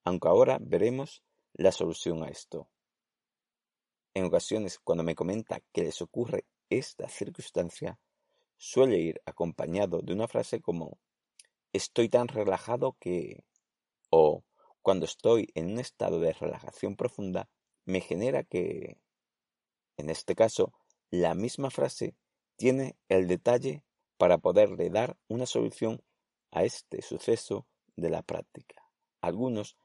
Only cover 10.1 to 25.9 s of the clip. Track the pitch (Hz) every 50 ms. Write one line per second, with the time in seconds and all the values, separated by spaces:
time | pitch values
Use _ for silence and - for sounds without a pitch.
10.1 | 90 101 113 117 - 117 113 - - 107 - - - 85 80 - - - _ _
11.1 | _ _ _ _ _ - _ _ _ _ _ _ - 98 - - - - 117 104
12.1 | - 120 120 120 131 110 101 101 95 92 - 110 120 123 139 131 - _ - 87
13.1 | 90 87 69 52 50 - - _ _ _ _ _ _ _ _ _ _ _ _ _
14.1 | 82 82 78 76 78 82 - _ _ _ _ _ _ _ _ - 95 90 78 -
15.1 | - - - 107 117 110 95 - _ 80 82 90 107 120 131 - - _ 107 95
16.1 | 85 82 82 82 82 - - 80 73 - - 67 - - - 101 101 - - 123
17.1 | - - 101 95 90 95 95 - _ _ _ _ _ _ _ - 92 92 - -
18.1 | 80 90 110 131 143 135 - - - 92 87 82 82 - - - - - _ _
19.1 | _ _ _ _ _ _ _ _ _ _ _ _ _ _ _ _ _ - 73 78
20.1 | 80 - - - 90 - 113 117 - - 92 - - _ _ _ _ _ _ _
21.1 | - 90 85 82 82 90 107 123 - - 139 135 - - 139 131 - - 110 87
22.1 | - _ _ _ _ _ _ _ _ - 110 127 131 135 135 131 - - _ _
23.1 | 95 95 92 87 90 85 - 120 123 123 135 135 143 147 - _ _ _ _ _
24.1 | _ _ 90 90 87 80 - 92 87 101 107 - 92 87 87 87 87 107 120 -
25.1 | - - _ _ 110 120 127 - - 120 117 110 - - 117 110